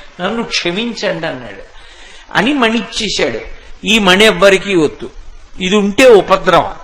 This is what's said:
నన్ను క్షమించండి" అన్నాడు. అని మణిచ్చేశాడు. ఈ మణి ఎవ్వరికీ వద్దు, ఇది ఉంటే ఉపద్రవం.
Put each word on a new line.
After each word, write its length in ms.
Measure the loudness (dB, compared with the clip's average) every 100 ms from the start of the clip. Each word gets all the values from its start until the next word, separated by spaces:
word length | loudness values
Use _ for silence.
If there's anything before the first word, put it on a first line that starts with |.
| -20 -8
నన్ను 220 | -6 -6
క్షమించండి" 840 | -6 -6 -4 -4 -6 -6 -6 -6 -8
అన్నాడు. 360 | -10 -14 -18 -20 -20 -20 -20 -20 -20 -6 -2
అని 180 | 0
మణిచ్చేశాడు. 840 | 0 0 -2 -4 -8 -6 -4 -4 -4 -10 -16 -18 -10 -2
ఈ 120 | 2
మణి 260 | 4 4 4
ఎవ్వరికీ 500 | 4 4 4 0 0
వద్దు, 340 | 0 -2 -14 -16 -18 -18 -18 -8
ఇది 140 | -2 0
ఉంటే 340 | 0 4 6
ఉపద్రవం. 600 | 6 6 0 2 2 0 -6